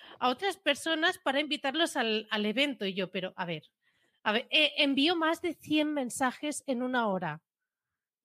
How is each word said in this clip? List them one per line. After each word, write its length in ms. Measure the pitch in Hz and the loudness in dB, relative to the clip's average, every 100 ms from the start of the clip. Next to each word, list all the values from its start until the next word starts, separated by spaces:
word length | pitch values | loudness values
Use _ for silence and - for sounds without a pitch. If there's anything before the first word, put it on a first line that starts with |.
| - - | -20 -2
a 100 | 254 | 0
otras 280 | 254 392 - | 0 -2 0
personas 640 | 302 285 330 320 339 359 | -2 0 0 2 0 0
para 200 | 285 269 | 0 0
invitarlos 560 | 302 294 277 294 330 294 | -2 -2 -2 0 0 2
al, 320 | 226 220 214 | 0 0 -2
al 140 | 214 208 | -2 0
evento. 400 | 220 285 247 196 | 0 0 0 -4
Y 80 | |
yo, 180 | 190 185 | -2 -4
pero, 220 | 196 185 - | -4 -6 -6
a 100 | 175 | -6
ver, 180 | 156 - _ _ _ _ _ | -6 -10 _ _ _ _ _
a 80 | 220 | -2
ver, 140 | 214 - | 0 0
eh, 220 | 302 294 285 | 2 2 2
envió 380 | 285 277 302 349 | 2 4 4 4
más 260 | 320 330 | 0 0
de 120 | 349 - | -4 -6
cien 380 | - 302 302 | -2 0 2
mensajes 720 | 294 247 - 262 - 302 285 - | -2 -4 0 -2 -2 -6 -6 -4
en 160 | 240 | -2
una 240 | 254 254 220 | 0 0 0
hora. 340 | 185 170 151 _ _ _ _ _ _ _ _ | 0 -2 -6 _ _ _ _ _ _ _ _